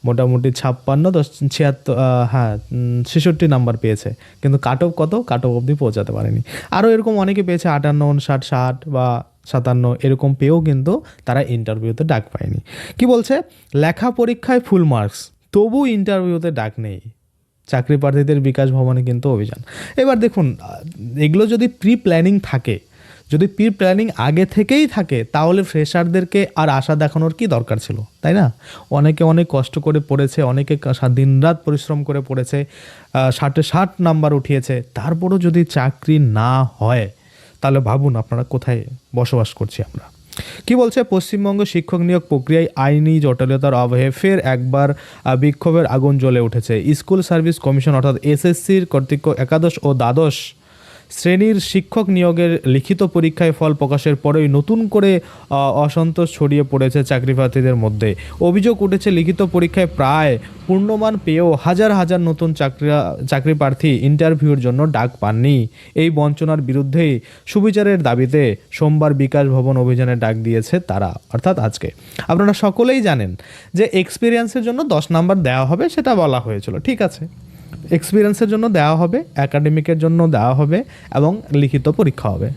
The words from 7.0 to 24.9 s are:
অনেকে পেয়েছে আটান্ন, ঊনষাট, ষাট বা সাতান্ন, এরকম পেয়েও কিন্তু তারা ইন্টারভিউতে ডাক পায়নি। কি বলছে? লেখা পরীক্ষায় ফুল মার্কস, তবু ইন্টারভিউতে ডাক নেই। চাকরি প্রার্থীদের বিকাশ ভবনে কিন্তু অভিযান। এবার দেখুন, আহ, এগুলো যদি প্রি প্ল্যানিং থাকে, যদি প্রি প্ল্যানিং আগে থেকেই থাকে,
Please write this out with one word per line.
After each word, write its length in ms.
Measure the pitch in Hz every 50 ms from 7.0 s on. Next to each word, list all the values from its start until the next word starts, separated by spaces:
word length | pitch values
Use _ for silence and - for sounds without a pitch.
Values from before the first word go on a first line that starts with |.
| 208 226 214
অনেকে 260 | 202 190 190 202 208 190
পেয়েছে 260 | 180 175 170 - 175
আটান্ন, 400 | 151 143 139 147 147 147 147 143
ঊনষাট, 340 | 143 143 - - 139 131 135
ষাট 440 | - 143 127 127 127 131 131 -
বা 380 | 156 143 127 127 123 120 120 - _ _ _ _
সাতান্ন, 500 | - - 131 120 127 123 123 123 120 120 - -
এরকম 320 | 135 135 131 - 139 139
পেয়েও 260 | 131 139 139 160 170
কিন্তু 400 | 160 156 139 131 131 160 202 311 - - - - _
তারা 160 | - 120 135
ইন্টারভিউতে 640 | 139 123 123 113 113 110 110 110 110 113 113 - 156
ডাক 200 | 160 143 110 104
পায়নি। 340 | - - - - - - - - - - - - - - -
কি 60 | 240
বলছে? 360 | 240 254 233 226 - 269 320 - - _ _ _ _ -
লেখা 360 | 143 151 165 170 - 214 247
পরীক্ষায় 480 | 240 - 233 226 240 240 - - 254 247
ফুল 240 | 247 - 202 185 170
মার্কস, 460 | 156 131 113 104 101 - - - - _ _ _ _
তবু 340 | - 202 208 226 226 277 285
ইন্টারভিউতে 640 | 254 226 202 190 208 202 190 185 180 170 170 160 170
ডাক 220 | 151 123 107 110 - -
নেই। 200 | 110 104 98 - _ 113 - _ _ _ _ _ _ _ _ _ _
চাকরি 300 | - - 127 123 - 147
প্রার্থীদের 420 | 139 139 139 135 147 143 143 151 143
বিকাশ 320 | 135 135 123 - 135 131
ভবনে 320 | 131 131 127 127 127 127 127
কিন্তু 260 | 123 120 120 - 143
অভিযান। 340 | 127 101 107 110 - - 123 - - - - - - -
এবার 180 | 254 269 262 220
দেখুন, 380 | 226 226 - 202 165 131 98 -
আহ, 580 | - - 92 - - 82 - - 104 117 117 143
এগুলো 280 | 151 151 160 196 214
যদি 200 | 208 233 220 240
প্রি 280 | 240 - _ - 208 247
প্ল্যানিং 440 | 247 - 196 165 165 165 190 202 196
থাকে, 400 | - - - 127 - - 104 - _ _ _ _ - - - - _ -
যদি 160 | 147 151 185
প্রি 220 | 196 196 - 208 226
প্ল্যানিং 400 | 196 - 190 185 185 202 226 220 -
আগে 280 | - 117 143 151 175 190
থেকেই 420 | 190 - 208 208 - 269 294 311
থাকে, 360 | 262